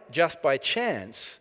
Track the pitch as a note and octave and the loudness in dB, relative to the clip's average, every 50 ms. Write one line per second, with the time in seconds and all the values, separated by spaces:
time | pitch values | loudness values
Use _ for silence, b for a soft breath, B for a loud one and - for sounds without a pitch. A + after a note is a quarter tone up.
0 | - - A#2+ D3+ E3+ D#3+ - - - D3 C#3 C3+ - - - A#3 B3 A#3 D#3 G#2+ | -10 -4 0 2 2 2 2 0 2 2 2 2 0 0 0 0 0 0 -2 -2
1 | F#2 G#2 A2+ - - - - - | -4 -8 -10 -10 -10 -10 -12 -14